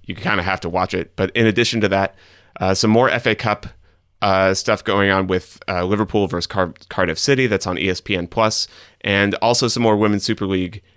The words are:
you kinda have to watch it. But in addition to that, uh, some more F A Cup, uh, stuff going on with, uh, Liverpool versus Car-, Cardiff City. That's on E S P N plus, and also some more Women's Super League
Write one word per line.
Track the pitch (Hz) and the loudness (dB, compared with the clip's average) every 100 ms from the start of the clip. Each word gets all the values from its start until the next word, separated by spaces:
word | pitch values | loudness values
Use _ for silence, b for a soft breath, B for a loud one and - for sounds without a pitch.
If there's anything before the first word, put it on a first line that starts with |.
you | - 90 | -14 -8
kinda | 92 101 | -2 -2
have | 90 95 | -2 -4
to | 85 | -4
watch | 90 92 | -2 -2
it. | 92 80 - | -4 -6 -4
But | 98 | -2
in | 117 113 | 2 2
addition | 107 117 113 | 2 0 0
to | 101 | 0
that, | 98 98 b b b b - | 2 0 b b b b -4
uh, | 92 | 0
some | 95 107 | 2 4
more | 113 127 | 4 4
F | 110 120 | 2 0
A | 110 | -2
Cup, | 110 104 - - _ _ _ _ | -2 -4 -6 -18 _ _ _ _
uh, | 101 95 95 | 0 2 2
stuff | 95 - 104 | 2 0 -2
going | - 101 98 | 0 0 2
on | 95 92 | 2 2
with, | 90 - - - | -2 -4 -12 -6
uh, | 90 92 | -4 0
Liverpool | 104 104 107 95 | 0 0 0 0
versus | 87 - | -2 -4
Car-, | 98 90 - - | -2 -4 -4 -8
Cardiff | - 90 80 | -2 -2 0
City. | - 135 127 | 0 2 2
That's | 98 92 | 0 -2
on | 85 | -2
E | 92 | -2
S | 92 | -2
P | - 92 | -4 -4
N | 87 | -2
plus, | - 110 110 - B B B | 0 0 0 -6 B B B
and | - 98 101 95 | -2 0 2 2
also | 113 123 123 | 0 2 0
some | 113 | 2
more | 117 104 | 2 4
Women's | 107 101 - | 2 0 -2
Super | 107 98 | -4 -2
League | 95 90 98 - | -2 -4 -8 -20